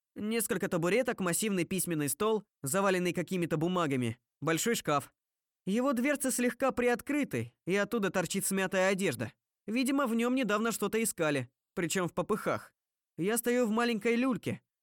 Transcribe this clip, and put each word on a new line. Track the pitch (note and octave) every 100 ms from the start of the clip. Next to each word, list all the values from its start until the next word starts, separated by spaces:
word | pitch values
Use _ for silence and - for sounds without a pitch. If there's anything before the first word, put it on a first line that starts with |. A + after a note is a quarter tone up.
| _ -
несколько | G#3 A3+ G#3+ A3+ F#3+
табуреток, | F3 F3 A3 B3+ G#3+
массивный | F3+ E3 A3 F#3+
письменный | D#3+ F#3 - D#3 C#3+
стол, | - G#3+ A3 - _
заваленный | C3+ F#3+ G3 F#3 F3
какими-то | F3+ D#3+ F#3 E3 D#3+
бумагами, | E3+ F3+ D#3 C3 A#2+ A2+ _ -
большой | D3 E3 A#3 A#3
шкаф. | - C#3+ - _ _ _ _ _ -
Его | A3 C4+
дверцы | B3 C4+ C#4 C4
слегка | B3 A#3+ - C4
приоткрыты, | B3 A#3+ A#3+ - D4 B3 A#2+ A#2 _ -
и | G3+
оттуда | G3+ A#3+ F#3+
торчит | F#3+ E3+ G3 -
смятая | G3 F#3+ F#3+ F#3+
одежда. | G3 F#3+ B2 G#2+ - _ _ -
Видимо, | A#3 C4 C#4 B3+
в | A3+
нем | A#3+ C4
недавно | G#3+ G#3 A#3
что-то | - G3+ A3
искали, | A3+ - D#3 C#3+ A#2+ _ _
причем | - E3 G3 E3+
в |
попыхах. | - - G#3+ E3+ A2+ - _ _ _ _ -
Я | F#3 -
стою | A#3+ B3 A#3
в |
маленькой | A3 A#3+ A3 A#3 A#3
люльке, | C4 G#3+ - G2+ _ _